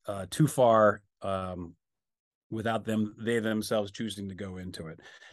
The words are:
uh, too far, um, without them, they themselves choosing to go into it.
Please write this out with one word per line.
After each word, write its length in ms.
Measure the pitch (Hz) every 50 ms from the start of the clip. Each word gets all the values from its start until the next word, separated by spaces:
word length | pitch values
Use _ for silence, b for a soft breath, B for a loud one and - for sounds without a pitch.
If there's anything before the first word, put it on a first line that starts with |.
| _
uh, 200 | - 101 98 92 90
too 180 | - - 156 139
far, 540 | - 139 127 117 113 110 107 104 104 - _ _ _ _
um, 520 | - 98 95 95 92 92 90 90 87 85 87 _ _ _ _ _ _ _ _ _ _ _ _ _ _ -
without 340 | 110 110 104 113 113 110 98
them, 300 | 110 110 107 107 104 104 120
they 200 | 110 117 120 117
themselves 520 | 107 110 107 110 101 - 117 107 101 95
choosing 380 | - - 117 107 101 104 98 95
to 60 | 92
go 240 | 90 101 95 92 92
into 300 | 92 92 92 - 82 80
it. 100 | 80 156 B B B B B B